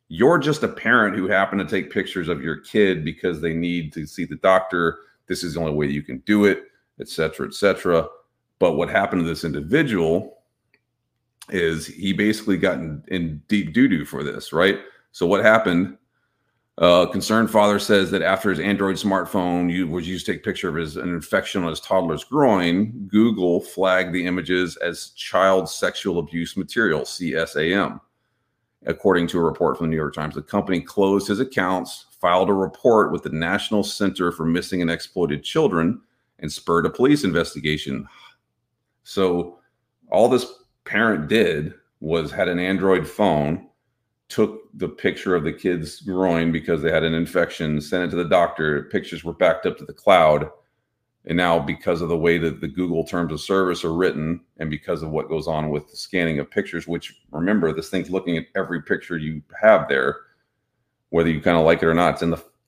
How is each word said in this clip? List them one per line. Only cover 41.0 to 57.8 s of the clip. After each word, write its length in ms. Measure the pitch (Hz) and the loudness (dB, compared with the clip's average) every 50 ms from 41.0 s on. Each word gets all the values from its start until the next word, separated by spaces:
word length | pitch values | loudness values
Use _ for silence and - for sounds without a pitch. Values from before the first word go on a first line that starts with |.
| 117 113 101 78 76 73 | 2 2 2 0 -2 2
did 460 | 107 113 101 85 82 73 76 76 - - _ _ _ - | 4 4 4 4 2 -2 -4 -6 -8 -12 _ _ _ -10
was 300 | - 78 82 85 78 73 | -4 -2 0 0 0 -2
had 180 | - 104 92 90 | -2 -2 0 0
an 100 | 87 87 | 0 0
Android 480 | 90 92 95 90 95 95 92 92 76 | 0 0 0 2 4 4 4 4 2
phone, 600 | - - - 104 95 78 73 71 73 80 - - - _ _ _ _ _ _ _ _ _ _ _ - | -2 -2 2 2 4 4 2 2 0 -2 -4 -6 -12 _ _ _ _ _ _ _ _ _ _ _ -6
took 340 | - - 107 107 - - - _ - - | 0 0 0 0 0 -6 -18 _ -12 -8
the 100 | 92 82 | -8 -8
picture 460 | - - - 95 80 - - 95 90 | -6 -4 -4 -4 -2 -2 -2 0 0
of 100 | 85 73 | 0 0
the 80 | 80 78 | -2 -4
kid's 480 | - - 92 90 85 78 76 - - | -2 -2 -2 -2 -2 -4 -8 -12 -12
groin 520 | - 98 92 92 92 90 85 82 82 85 82 | -8 -4 0 2 2 2 2 2 2 0 0
because 280 | 82 - - 85 76 | -2 -2 -2 -2 0
they 100 | 73 80 | 0 2
had 120 | 80 78 80 | 2 2 2
an 120 | 82 82 | 2 0
infection, 640 | 82 85 80 - 87 85 - - - 82 76 76 76 | 0 -2 -2 0 0 0 0 -2 -4 -4 -2 -2 -4
sent 240 | 76 - 95 90 90 | -4 -2 -2 -2 -2
it 60 | 80 | -2
to 60 | 80 | -2
the 120 | 87 87 80 | -2 0 2
doctor. 560 | 98 87 85 - - - 78 76 73 71 - | 4 4 4 2 0 -2 -2 0 0 -2 -4
Pictures 400 | - - 92 - - 85 80 80 | -4 -6 -6 -6 -6 -12 -12 -10
were 100 | 82 78 | -8 -2
backed 320 | - 92 85 80 - - | 2 2 2 2 2 -2
up 100 | 90 76 | -4 -4
to 80 | - 73 | -6 -12
the 80 | - - | -18 -14
cloud. 560 | _ - 104 95 87 80 78 76 73 71 - - _ _ _ _ _ _ _ _ _ _ _ _ _ - | _ 2 6 6 8 8 6 4 4 0 -4 -12 _ _ _ _ _ _ _ _ _ _ _ _ _ -8
And 100 | - 82 | -4 -2
now, 220 | 87 87 87 85 82 | 0 2 2 2 2
because 420 | 71 73 78 - - 92 87 82 | 0 -2 -8 -6 -4 -4 -2 -2
of 80 | 87 80 | -2 -2
the 80 | 85 | -2
way 220 | 80 80 85 85 85 | 0 2 2 2 2
that 220 | 82 80 67 - 82 | 0 -2 -4 -4 -8
the 60 | 76 | -8
Google 360 | 67 87 92 85 85 80 78 | -4 -4 -4 -2 -2 -2 -4
terms 260 | - 92 87 87 73 78 | -4 -2 -4 -4 -4 -4
of 80 | 76 | -6
service 440 | - - 95 95 92 90 87 - - | -4 -2 0 0 2 0 -2 -2 -2
are 80 | 82 82 | -2 0
written, 480 | 87 92 85 - 78 78 80 85 85 _ _ _ - | 2 2 0 0 0 -4 -4 -4 -6 _ _ _ -10
and 120 | 80 78 | -8 -6
because 320 | 76 76 - - 87 76 80 | -6 -6 -4 -4 -6 -4 -4
of 80 | 78 | -4
what 180 | 76 78 - - | -4 -4 -4 -4
goes 180 | 80 80 78 | -4 -6 -4
on 220 | 85 80 76 78 78 | -2 -2 -2 -2 -2
with 220 | 76 76 - _ | -4 -4 -6 _
the 60 | - | -16
scanning 420 | - - - - 90 85 82 78 71 | -16 -12 -4 -2 0 0 0 0 -2
of 120 | 71 - | -4 -4
pictures, 380 | - 104 98 - - 85 78 82 | -2 -4 -4 -2 -4 -8 -6 -6
which, 320 | 85 82 - - - _ _ _ | -8 -8 -8 -10 -20 _ _ _
remember, 420 | 71 78 85 98 107 101 82 80 78 | -8 -4 0 0 2 2 2 0 0
this 180 | 82 | -2